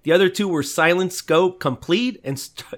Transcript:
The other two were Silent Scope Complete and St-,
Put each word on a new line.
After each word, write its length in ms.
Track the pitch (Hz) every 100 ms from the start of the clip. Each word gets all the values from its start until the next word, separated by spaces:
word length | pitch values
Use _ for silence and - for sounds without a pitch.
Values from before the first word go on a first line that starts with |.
The 100 | 151
other 160 | 175 190
two 180 | 190 202
were 160 | 160
Silent 500 | 139 - 165 175 185
Scope 460 | 185 - 160 185 180
Complete 640 | 147 123 - 190 247 220
and 160 | 131 135
St-, 260 | - - -